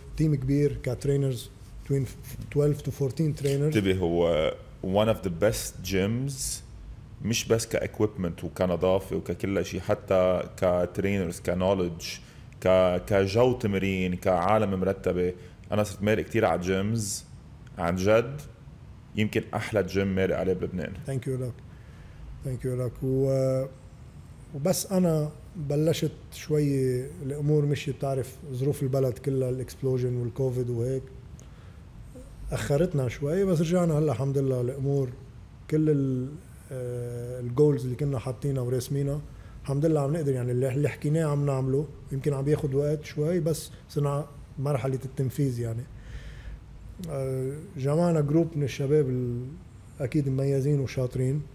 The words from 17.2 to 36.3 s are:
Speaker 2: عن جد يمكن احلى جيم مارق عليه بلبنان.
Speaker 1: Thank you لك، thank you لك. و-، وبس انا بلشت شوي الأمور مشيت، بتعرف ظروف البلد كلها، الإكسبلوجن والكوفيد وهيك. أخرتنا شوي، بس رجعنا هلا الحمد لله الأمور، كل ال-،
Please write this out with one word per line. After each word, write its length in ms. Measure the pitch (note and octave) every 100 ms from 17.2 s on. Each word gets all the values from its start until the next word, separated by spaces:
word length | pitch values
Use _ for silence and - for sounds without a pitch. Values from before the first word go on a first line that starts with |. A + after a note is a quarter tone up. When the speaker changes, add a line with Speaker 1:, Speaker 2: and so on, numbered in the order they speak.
| - - - - - -
Speaker 2:
عن 180 | F2 F#2
جد 440 | F#2+ A2 B2+ C#3+ - - - - - - - -
يمكن 260 | G#2+ A2 -
احلى 280 | - - G#2
جيم 320 | F2+ F#2+ G2
مارق 240 | F#2+ F#2+ E2
عليه 140 | F2+
بلبنان. 400 | F2+ F2+ F2+ - - -
Speaker 1:
Thank 180 | C3+
you 40 | C3+
لك، 240 | B2+ B2+ - - - - - - - - - C3+
thank 160 | B2
you 40 | C3
لك. 260 | B2 B2 -
و-، 600 | C3 C3 C3+ C3+ C3 C3 C3+ - - - - - - - -
وبس 380 | C#3+ D#3+ F3+ -
انا 380 | F#3 F3+ D#3 D3+ - - F#3
بلشت 560 | C#3+ D3 D#3+ D#3 D#3 - -
شوي 680 | - - D3+ D3 C#3 C3 B2+ C#3
الأمور 580 | E3+ C3+ D3 D3 D3+
مشيت، 320 | D3 C#3 D3 B2+
بتعرف 400 | C#3 C3+ A#2+ - D3
ظروف 300 | B2+ C3+ C#3+
البلد 360 | C3+ C3+ C3 -
كلها، 320 | C#3+ C3+ B2+
الإكسبلوجن 640 | B2+ B2 - C3+ B2+ B2 B2
والكوفيد 540 | A#2+ A2+ C3 B2+ B2
وهيك. 320 | A#2+ A#2+ C3+ - - - - - - - - - - - B3 - - -
أخرتنا 560 | C3+ - C#3+ F3+ D3 B2+
شوي، 360 | - C#3+ F3+
بس 160 | G3 D#3+
رجعنا 380 | E3 F3+ E3+ D3+
هلا 140 | D#3
الحمد 260 | A#2 C#3 C3+
لله 220 | C3+ B2+
الأمور، 500 | B2 C#3 C3+ C#3 B2+ - - - - - -
كل 200 | D#3 D#3
ال-، 380 | C#3+ C3+ B2+ B2+